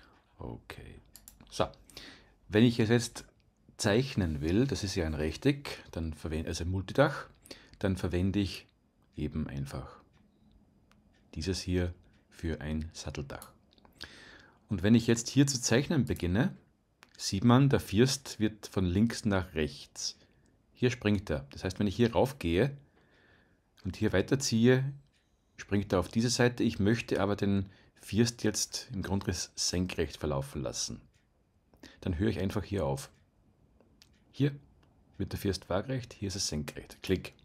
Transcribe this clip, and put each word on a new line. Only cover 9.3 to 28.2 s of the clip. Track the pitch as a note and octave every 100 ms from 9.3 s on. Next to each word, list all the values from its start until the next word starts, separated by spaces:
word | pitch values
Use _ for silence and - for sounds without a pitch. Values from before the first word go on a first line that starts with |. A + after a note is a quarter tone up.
| D#2 D2
einfach | C#2 C#2 D2 C2+ - _ _ _ _ _ _ _ _ _ _ _ _ _
dieses | D#2 E2 F2
hier | - F2+ F2 - _ _ _
für | - E2 D2+
ein | D2+ D#2 D#2+
Satteldach. | - D2+ C#2+ C#2 - - - _ _ - _ - - - - - _ _
Und | G2
wenn | G2+
ich | A#2 A#2
jetzt | A#2 -
hier | B2+ C#3
zu | B2
zeichnen | - A#2 C#3+ D#3+
beginne, | - - F2 F#2+ F#3+ - _ _ _ _ - -
sieht | - F#2+
man, | A#2+ B2 C#3
der | G#2
First | - G2 C3 - - -
wird | G#2+ - -
von | G2+
links | F#2 F#2+ A2+ -
nach | G#2+ F#2+ F2+
rechts. | D#2+ D2+ - - - - - _ _ _ _ _ _
Hier | B2
springt | A#2+ G#2+ G2+ -
er. | D2 -
Das | -
heißt, | F#2+ -
wenn | G#2
ich | F#2
hier | A#2
raufgehe | G2+ B2+ - E2+ E2+ C#3 C#3 - _ _ _ _ _ _ _ _ _
und | F#2+ -
hier | G#2+
weiterziehe, | F#2 G2+ C3+ - A2+ A#2+ B2+ C3+ C#3 _ _ _ _ _ -
springt | - G2 G2
er | F#2
auf | F2
diese | A2+ A#2
Seite. | A#2+ A#2+ A#2+
Ich | A#2 -
möchte | G2 A#2 - D#2
aber | G2+ G2+
den | G2+ G2 G2 - _
First | _ - G2+